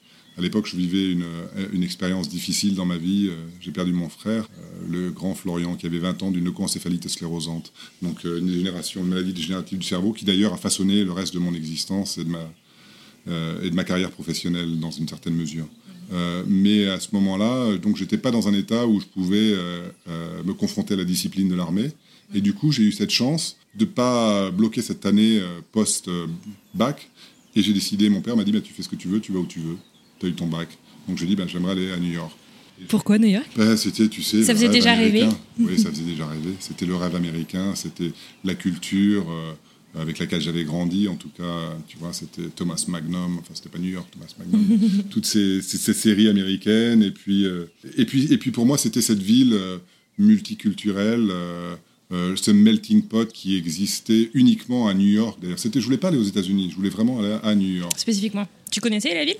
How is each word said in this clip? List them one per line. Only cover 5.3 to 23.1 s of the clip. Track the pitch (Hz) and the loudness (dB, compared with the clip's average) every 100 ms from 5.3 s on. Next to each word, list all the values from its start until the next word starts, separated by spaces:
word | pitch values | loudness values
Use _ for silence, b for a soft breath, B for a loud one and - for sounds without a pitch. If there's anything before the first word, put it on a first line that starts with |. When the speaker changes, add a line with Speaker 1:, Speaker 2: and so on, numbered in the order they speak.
Speaker 1:
Florian, | 90 92 85 87 | -6 -4 -4 -4
qui | 87 | -4
avait | 85 85 | -4 -2
vingt | 90 90 | -2 -2
ans | 95 | -2
d'une | 90 | -2
leucoencéphalite | 87 85 95 92 87 87 90 | -2 -2 -4 -4 -4 -4 -4
sclérosante. | - 85 85 80 82 - B B B | -8 -6 -6 -6 -8 -12 B B B
Donc, | 87 78 | -8 -6
euh, | 87 85 | -6 -2
une | 90 | -2
génération, | 87 92 90 - 95 | 0 -2 -4 -8 -4
une | 90 | -2
maladie | 92 92 | 0 -2
dégénérative | 90 80 92 - 92 | -4 -4 -6 -6 -8
du | - | -4
cerveau, | 90 101 | -2 -2
qui | 110 | -2
d'ailleurs | 98 92 104 | 0 2 2
a | 87 | 0
façonné | 101 - 98 101 | -2 0 2 2
le | 95 | 0
reste | 87 85 | -2 -4
de | 87 | -2
mon | 87 | -2
existence | 85 78 80 - 95 95 - | -4 -6 -6 -4 -4 -4 -6
et | |
de | 82 | -6
ma, | 85 80 - b b b b b b - | -6 -10 -18 b b b b b b -8
euh, | 82 80 87 | -6 -4 -4
et | 90 | -2
de | |
ma | 87 | -2
carrière | 90 90 87 | 0 0 -2
professionnelle, | - 82 80 90 87 85 82 | -6 -6 -4 -2 -2 -2 -4
dans | 80 | -4
une | 78 80 | -6 -8
certaine | 80 85 | -6 -4
mesure. | 82 78 80 78 - B B - | -2 -2 -6 -10 -14 B B -8
Euh, | 90 87 87 95 | -4 -4 -2 2
mais | 95 101 107 98 | 4 6 6 4
à | 92 | 0
ce | - | -2
moment-là, | 104 98 95 110 | 0 2 2 0
euh, | 127 120 95 | 0 0 0
donc, | 101 101 | 0 -2
j'étais | 92 107 | -2 -2
pas | 131 | 0
dans | 113 101 | 2 2
un | |
état | 101 - 113 120 | 2 2 2 2
où | 101 | 2
je | 98 | 0
pouvais, | 95 92 104 110 | -4 0 4 4
euh, | 98 87 87 90 - 90 | 2 -2 -8 -10 -16 -12
euh, | 82 82 87 | -10 -8 -6
me | 90 | -4
confronter | - 104 - - | -2 -2 -2 -2
à | 98 | 0
la | |
discipline | 90 87 90 95 95 | 0 0 -2 0 0
de | 90 | 0
l'armée. | 82 95 139 - b b b | 0 -2 -2 -6 b b b
Et | 101 | 0
du | 101 | 0
coup, | 98 151 | 2 2
j'ai | 127 | 4
eu | 107 | 4
cette | 98 101 | 2 0